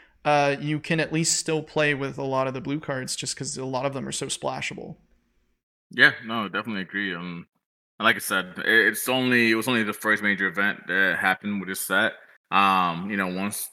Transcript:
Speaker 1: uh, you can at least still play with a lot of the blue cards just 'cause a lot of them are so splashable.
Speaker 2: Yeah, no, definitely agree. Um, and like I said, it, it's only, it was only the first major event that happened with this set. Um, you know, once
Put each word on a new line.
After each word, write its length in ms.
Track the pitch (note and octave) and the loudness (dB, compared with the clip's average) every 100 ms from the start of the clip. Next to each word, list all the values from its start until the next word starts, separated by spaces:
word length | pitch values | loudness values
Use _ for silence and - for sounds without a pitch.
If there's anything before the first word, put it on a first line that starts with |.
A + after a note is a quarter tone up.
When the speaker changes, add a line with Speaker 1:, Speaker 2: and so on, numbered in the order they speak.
| - _ | -20 _
Speaker 1:
uh, 320 | D3+ D3 C#3+ C#3 | 2 4 4 2
you 200 | D3 D3+ | -2 -2
can 200 | - E3 | 0 0
at 120 | D3 | 2
least 240 | D#3+ D#3+ - | 2 2 0
still 260 | - D#3 | 0 -2
play 320 | D3+ D#3 D3 | 0 2 2
with 220 | C#3 C3+ B2+ | 2 -2 -4
a 40 | |
lot 220 | C3+ C3 C3+ | -2 0 0
of 80 | |
the 60 | C3 | -2
blue 200 | C3+ D3 | -4 -4
cards 360 | D3+ C3 B2+ - | -4 -6 -6 -6
just 200 | C3+ - | -6 -8
'cause 220 | C3+ C#3 | -8 -8
a 60 | |
lot 200 | C3 B2+ C#3 | -4 -2 -2
of 60 | |
them 140 | C3+ C3+ | -4 -6
are 40 | |
so 140 | C3+ C3+ | -6 -6
splashable. 680 | - C3+ C3 - - E3 D#3+ _ _ _ _ _ _ _ _ _ | -4 -4 -4 -6 -8 -12 -16 _ _ _ _ _ _ _ _ _
Speaker 2:
Yeah, 220 | - C#3 - | 6 6 6
no, 240 | A#2 A#2 G2 | -4 -4 -2
definitely 340 | G2 A2 G2+ | -4 -4 -6
agree. 320 | F#2 G2+ G2+ | -4 -4 -4
Um, 320 | F2 F2+ E2+ - _ _ _ _ - | -4 -8 -10 -14 _ _ _ _ 0
and 60 | |
like 120 | A2 G#2 | 2 2
I 40 | |
said, 340 | - G2 F2+ - | 0 -2 -2 -4
it, 80 | - | 2
it's 420 | A2 G#2 A2 - | 4 4 2 -2
only, 420 | C3 B2+ A#2+ A2+ | 0 2 4 4
it 40 | |
was 140 | A2+ A2 | 2 2
only 140 | A#2+ | 0
the 100 | G#2+ | 0
first 300 | G#2 A2 G#2 | -2 0 0
major 240 | G#2 G2 F#2+ | 0 0 0
event 400 | F2 G2+ - - | 0 -2 -2 -2
that 300 | F#2 F#2+ E2 | 0 2 2
happened 420 | F#2+ F#2 G#2 G2+ | 0 0 -4 -6
with 80 | F#2 | -6
this 120 | F#2 | -6
set. 340 | - F#2+ A2 - - _ _ | 0 0 0 -2 -16 _ _
Um, 600 | F#2+ G2 F#2 F2+ E2+ G2 | 4 4 4 2 -2 -4
you 60 | G2+ | -2
know, 100 | F#2 | -2
once 400 | F2+ G2+ - - | -2 -4 -6 -10